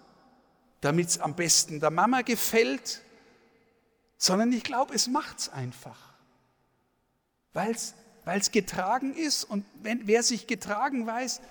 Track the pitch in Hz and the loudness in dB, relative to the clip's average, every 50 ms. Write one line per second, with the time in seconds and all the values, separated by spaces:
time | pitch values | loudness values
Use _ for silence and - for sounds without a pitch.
0 | - - _ _ _ _ _ _ _ _ _ _ _ _ _ - - 143 156 170 | -20 -20 _ _ _ _ _ _ _ _ _ _ _ _ _ -2 0 2 2 2
1 | 175 170 - - - 151 143 180 170 156 - - - - 160 147 156 151 156 175 | 2 0 0 -2 -2 -4 -2 -2 2 4 4 4 4 2 -2 0 0 2 4 4
2 | 196 240 262 254 240 - 233 - - - 220 226 233 254 277 254 - - - - | 4 4 4 2 2 0 0 0 0 2 4 4 4 4 0 -4 -6 -8 -10 -10
3 | - - - - - - _ _ _ _ _ _ _ _ _ _ _ _ _ _ | -12 -20 -20 -20 -20 -20 _ _ _ _ _ _ _ _ _ _ _ _ _ _
4 | _ _ _ - - - 185 202 226 240 247 220 - - 254 240 285 - 285 220 | _ _ _ 0 2 2 2 2 2 0 0 -2 -4 -4 -2 -2 -2 -2 0 -2
5 | - 247 254 302 - - - - - - - 135 127 123 - - - 135 113 - | -2 0 0 -2 -4 -4 -10 -10 -10 -8 -8 -8 -8 -8 -10 -12 -18 -18 -18 -20
6 | - - - _ _ _ _ _ _ _ _ _ _ _ _ _ _ _ _ _ | -20 -20 -20 _ _ _ _ _ _ _ _ _ _ _ _ _ _ _ _ _
7 | _ _ _ _ _ _ _ _ _ _ - 156 190 226 226 - - - - - | _ _ _ _ _ _ _ _ _ _ -6 -4 -2 -2 -2 -4 -6 -10 -12 -16
8 | - - - - - - 185 202 - - - 220 190 - 165 190 185 196 233 262 | -20 -20 -20 -12 -6 -2 -2 0 0 2 2 2 2 2 -4 -2 0 0 0 0
9 | 269 269 269 330 320 294 - - - - 214 202 202 - - - 208 214 240 247 | 0 -2 -4 -2 -2 0 0 -2 -2 -4 -4 -6 -6 -6 -16 -10 -4 -4 -4 -2
10 | 220 196 220 233 226 - 240 208 - - 233 - - - 202 208 254 294 277 247 | 4 4 4 6 6 2 0 -2 -2 -4 -4 -4 -2 -4 -2 0 0 0 0 -2
11 | 226 226 226 240 262 240 - - - - | -2 -2 -2 -4 -2 -4 -6 -8 -10 -18